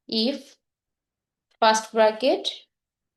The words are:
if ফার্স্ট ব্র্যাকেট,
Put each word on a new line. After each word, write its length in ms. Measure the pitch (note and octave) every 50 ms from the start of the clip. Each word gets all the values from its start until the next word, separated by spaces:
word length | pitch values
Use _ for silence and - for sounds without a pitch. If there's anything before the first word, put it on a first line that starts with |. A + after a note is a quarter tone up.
| _ -
if 300 | A3+ A3 A3 B3+ C#4+ - - - - _ _ _ _ _ _ _ _ _ _ _ _ _ _ _ _ _ _ _ _ _
ফার্স্ট 260 | A3+ A3 A3 A3 - -
ব্র্যাকেট, 520 | - A3+ A3 A3 A3 - B3 C#4 F#4 G4 - - - - - _ _ _ _ _ _ _ _ _ _